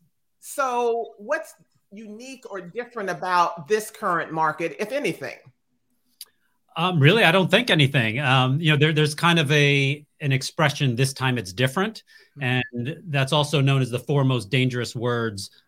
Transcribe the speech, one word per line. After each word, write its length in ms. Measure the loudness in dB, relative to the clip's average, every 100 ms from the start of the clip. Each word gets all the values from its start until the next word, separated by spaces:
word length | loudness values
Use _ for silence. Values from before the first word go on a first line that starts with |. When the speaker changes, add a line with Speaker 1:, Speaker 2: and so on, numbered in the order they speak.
| _ _ _ _
Speaker 1:
So 720 | -14 -4 -2 0 0 -2 -6 -12
what's 380 | -6 -6 -6 -20 _ _ _
unique 540 | -20 -18 -18 -16 -16 -14
or 100 | -14
different 480 | -12 -12 -10 -8 -6
about 580 | -6 0 2 2 0 -2
this 240 | -2 -2
current 400 | -6 -2 -2 -2
market, 460 | 0 0 0 -6 -4
if 140 | -6
anything? 440 | -4 -4 -6 -10 -14 -20 _ _ _ _ _ _ _ -20 _ _ _ _ -4
Speaker 2:
Um, 240 | 0 4
really, 240 | 6 6
I 80 | 6
don't 180 | 4 4
think 200 | 2 2
anything. 500 | 2 4 2 0 -2
Um, 400 | 2 2 2 0
you 100 | 2
know, 60 | 4
there, 160 | 4
there's 220 | 2 0
kind 240 | 2 2 2
of 120 | 2
a, 560 | 4 4 4 0 -2 -10 -8
an 100 | -2
expression, 640 | -2 -2 0 0 2 0
"This 180 | 0 -2
time 240 | 0 -2 -2
it's 160 | -6
different." 520 | -2 0 0 -4 -6 _ -20 _ -8
Speaker 1:
Mm-hmm. 380 | -2 -2 -4 -8
Speaker 2:
And 240 | -8 -10 -6
that's 240 | -2 0
also 280 | 0 2 2
known 220 | 2 2
as 80 | 0
the 80 | -4
four 240 | -2 0
most 260 | 2 0 0
dangerous 460 | 0 0 -2 -6
words 560 | -6 -4 -2 -4 -6 -14 _